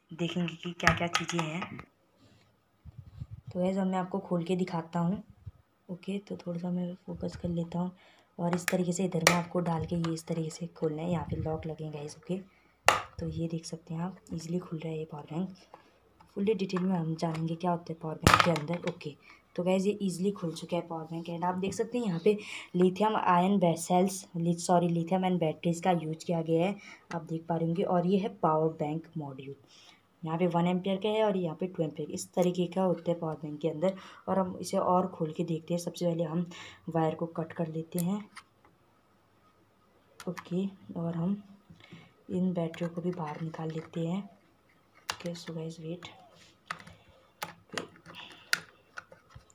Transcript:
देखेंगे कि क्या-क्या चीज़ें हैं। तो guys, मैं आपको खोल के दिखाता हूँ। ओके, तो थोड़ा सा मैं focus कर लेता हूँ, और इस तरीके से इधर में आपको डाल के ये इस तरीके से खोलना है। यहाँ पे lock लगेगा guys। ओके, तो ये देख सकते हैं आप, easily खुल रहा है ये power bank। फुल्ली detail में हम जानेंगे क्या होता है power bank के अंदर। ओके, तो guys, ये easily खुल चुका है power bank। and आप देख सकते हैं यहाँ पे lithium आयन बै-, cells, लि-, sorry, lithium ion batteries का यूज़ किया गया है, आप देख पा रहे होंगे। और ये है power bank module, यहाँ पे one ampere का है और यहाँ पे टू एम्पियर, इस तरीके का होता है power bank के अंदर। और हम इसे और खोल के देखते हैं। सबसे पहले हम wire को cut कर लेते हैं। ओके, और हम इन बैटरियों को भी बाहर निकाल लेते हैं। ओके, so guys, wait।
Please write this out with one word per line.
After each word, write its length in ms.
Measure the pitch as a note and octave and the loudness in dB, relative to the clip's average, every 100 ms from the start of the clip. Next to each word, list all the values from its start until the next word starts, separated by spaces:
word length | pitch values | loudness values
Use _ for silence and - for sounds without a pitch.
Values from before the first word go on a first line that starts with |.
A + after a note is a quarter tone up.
| _ | _
देखेंगे 420 | D#3+ E3+ F3 E3+ | -4 -2 0 -2
कि 180 | D#3+ F3+ | -4 -10
क्या-क्या 340 | E3+ F3 E3 E3+ | 2 4 4 0
चीज़ें 340 | - E3 E3+ | -2 -2 -2
हैं। 380 | D#3 E3 - - - _ _ _ - - _ _ _ _ - - - - - - - | -2 -4 -8 -10 -14 _ _ _ -20 -20 _ _ _ _ -18 -18 -18 -16 -14 -14 -10
तो 80 | F3+ | 0
guys, 160 | F#3 F#3+ | 0 2
मैं 220 | F#3 F#3 | 2 0
आपको 200 | F3+ G3 | -2 -4
खोल 260 | - F3 | -2 -2
के 120 | E3+ F#3 | 0 0
दिखाता 440 | F#3 E3 E3 F3 | 0 -2 -2 0
हूँ। 220 | E3+ G#3 - - - - _ _ - | 2 0 -6 -18 -18 -18 _ _ -12
ओके, 300 | F3+ - G3+ | -10 -6 -6
तो 180 | G3+ F3+ | -6 -10
थोड़ा 220 | F3+ E3+ | -6 -4
सा 120 | F3+ | -2
मैं 240 | F3+ F3 F#3 - | -2 -2 -6 -10
focus 300 | E3+ F3+ - | -6 -6 -4
कर 120 | F3 | -2
लेता 300 | E3+ E3 F3 | -2 -2 -2
हूँ, 140 | F#3 - - - _ - | -4 -6 -20 -20 _ -4
और 160 | E3+ | 0
इस 120 | E3+ - | 0 0
तरीके 260 | F#3 F3 | 2 2
से 120 | F3+ | 2
इधर 200 | F#3 E3+ E3 | 0 4 4
में 60 | F3 | 4
आपको 240 | E3+ F3+ | 2 0
डाल 260 | E3+ D#3+ D#3+ | 0 0 0
के 100 | F3 | -2
ये 160 | E3 | 0
इस 120 | D#3+ - | -2 -2
तरीके 240 | E3 D#3+ | -2 -2
से 160 | - E3+ | -6 -10
खोलना 360 | - D#3+ D3+ | -2 -2 0
है। 80 | E3+ | 0
यहाँ 140 | E3 | 0
पे 120 | D3 D#3+ | 0 -4
lock 300 | D#3+ D#3+ D#3+ | -2 -2 -4
लगेगा 240 | D3+ D#3 | -6 -8
guys। 260 | D3 D3 - | -8 -10 -12
ओके, 220 | - F#3 - _ _ _ - - - - | -6 -6 -6 _ _ _ 4 4 -2 -8
तो 100 | E3 | -6
ये 200 | D#3+ E3 | -2 -2
देख 160 | E3 | -4
सकते 300 | - E3+ - | -6 -12 -8
हैं 80 | E3 | -6
आप, 140 | F3+ F#3 - | -6 -8 -10
easily 240 | E3 D#3+ F3+ | -8 -4 -4
खुल 200 | - D#3+ | -4 -6
रहा 140 | E3 | -6
है 60 | D#3+ | -6
ये 60 | |
power 300 | D#3 D3+ - | -8 -12 -6
bank। 200 | D#3 F#3+ - - - - _ _ _ - | -4 -4 -8 -20 -20 -20 _ _ _ -12
फुल्ली 200 | - G3+ | -2 0
detail 260 | G3+ F#3+ F#3 | 2 0 0
में 160 | F#3 F#3 | 2 2
हम 180 | D#3+ | 0
जानेंगे 400 | D#3+ E3 D#3+ D#3+ | 0 -2 0 -2
क्या 160 | E3 F3+ | 0 0
होता 220 | F3 F3 | 0 -2
है 60 | D#3+ | -8
power 120 | D#3+ | -8
bank 300 | D#3+ D#3 - | 4 6 6
के 60 | F3+ | 6
अंदर। 380 | D3+ D3 E3+ C#3 | 2 0 -2 -4
ओके, 260 | - D3+ C#3 - - _ - | -6 -12 -12 -20 -20 _ -4
तो 60 | |
guys, 240 | F3+ F#3+ F#3+ | 2 2 2
ये 120 | G3+ | 0
easily 280 | G3+ D#3+ G3 | -2 0 -2
खुल 220 | G3 E3+ | 0 -6
चुका 240 | D#3 F3 F3 | -6 -2 -2
है 60 | E3+ | -2
power 180 | E3 | -8
bank। 240 | D#3+ E3 E3+ | -6 -8 -6
and 160 | E3+ | -2
आप 100 | F3 | -2
देख 200 | F3+ F#3+ | 0 -2
सकते 240 | - A3 B3 | -2 -2 0
हैं 80 | A3+ | 0
यहाँ 140 | E3 | 4
पे 120 | G#3 G#3 - - - | 4 4 -2 -12 -2
lithium 420 | F3+ F#3 F#3 G#3+ G#3+ | 6 6 6 2 4
आयन 420 | - F3 F#3 G3+ | 6 6 8 6
बै-, 180 | F3 E3 | 6 4
cells, 500 | - F3+ F#3+ - - E3+ | 4 6 6 0 -6 0
लि-, 220 | E3+ E3+ | 0 2
sorry, 300 | - F3 F3 | 6 6 6
lithium 360 | E3+ E3 F#3 | 2 2 2
ion 140 | F#3 F3+ | 4 4
batteries 420 | D#3+ D#3 F3 E3+ | 2 2 0 2
का 100 | F#3+ | 2
यूज़ 340 | F3 D#3 D#3+ - | 2 0 -6 -2
किया 160 | E3 | -2
गया 240 | D#3+ E3 F#3 | 4 4 4
है, 100 | G3+ - - _ | 0 -10 -20 _
आप 80 | E3+ | -8
देख 220 | D#3+ D#3+ - | -4 -6 -2
पा 80 | E3 | 0
रहे 100 | E3 | 2
होंगे। 160 | E3 | 2
और 240 | G3+ F3+ F3 | 4 4 4
ये 120 | G3 | 4
है 100 | A3 - | 2 2
power 260 | E3+ D#3 D#3+ | 4 4 4
bank 380 | D#3 D3+ D#3+ - D#3+ | 0 -2 -2 -6 -8
module, 360 | C#3 C3+ C3+ C#3 - - - - _ _ | -8 -10 -12 -14 -18 -20 -20 -20 _ _
यहाँ 160 | D#3+ E3 | -4 2
पे 80 | F3+ | 2
one 200 | E3+ F3 | 4 4
ampere 300 | F3+ G3 F#3+ | 2 0 0
का 120 | G#3+ | 0
है 160 | G#3+ | 4
और 120 | G#3+ F#3+ | 4 2
यहाँ 200 | E3+ D#3 | -2 -2
पे 100 | F#3 | -6
टू 160 | - | -2
एम्पियर, 280 | D#3 - D3+ | -2 -2 -8
इस 220 | F#3+ - | -8 -4
तरीके 320 | - F3+ F3+ F3 | 2 2 2 0
का 160 | F#3+ | 2
होता 280 | F#3+ E3+ E3+ | 2 2 0
है 80 | E3+ | -2
power 160 | D#3+ | -2
bank 260 | D3+ D3+ D3 | -6 -8 -2
के 80 | E3 | -2
अंदर। 260 | D3+ F#3 F#3+ - - - | 0 0 -2 -14 -12 -2
और 100 | F#3+ | 0
हम 180 | F#3 F#3+ | 0 -4
इसे 180 | F#3 G3 | -4 0
और 280 | - F3+ F3+ | 4 4 4
खोल 260 | - D#3+ D#3 | -2 -4 -2
के 80 | |
देखते 300 | E3+ D#3+ - | -2 -2 -2
हैं। 40 | E3+ | -2
सबसे 260 | E3+ - F3 | -2 -2 0
पहले 180 | E3 | 0
हम 220 | D#3+ E3 F3 - - - - | 0 -2 -4 -8 -16 -14 -2
wire 260 | E3 D#3+ | 2 2
को 120 | D#3+ E3 | 0 -4
cut 260 | - D#3+ | -4 -6
कर 160 | - D#3+ | -4 -4
लेते 300 | D#3+ D#3+ F3 | -4 -2 0
हैं। 260 | F3 G#3 G#3 - - _ - _ _ _ _ _ _ _ _ _ _ _ _ _ _ _ - | 0 -2 -6 -18 -20 _ -20 _ _ _ _ _ _ _ _ _ _ _ _ _ _ _ -8
ओके, 360 | F3 - F3+ G3 - - - | -8 -4 -2 -2 -6 -10 -4
और 180 | E3+ | -4
हम 280 | E3+ F3 G#3 - - _ - - - - _ - | 0 0 -2 -6 -20 _ -20 -20 -20 -20 _ -4
इन 220 | F#3+ F#3 | 0 2
बैटरियों 380 | F3 E3 - E3+ | 2 -2 -2 -6
को 100 | F3 | -2
भी 100 | E3+ | -2
बाहर 300 | F3+ D3+ D3+ | -2 -6 -6
निकाल 300 | D#3+ E3 D#3+ | -6 -6 -6
लेते 360 | D#3+ - E3+ E3 | -6 -6 -4 -2
हैं। 160 | F#3+ | -2
ओके, 1120 | G3+ - _ _ _ _ _ - - - F3 | -6 -18 _ _ _ _ _ -12 -10 -6 -8
so 160 | E3+ - | -8 -10
guys, 300 | D#3+ D#3+ E3 | -8 -8 -8
wait। 280 | D#3+ E3+ - - - - - _ _ - - - - - _ _ - - _ - - - - - - - - - - _ _ - - - _ - - | -10 -10 -12 -18 -20 -20 -20 _ _ -14 -14 -20 -20 -20 _ _ -14 -14 _ -8 -8 -16 -20 -18 -18 -20 -6 -6 -6 _ _ -20 -18 -20 _ -20 -20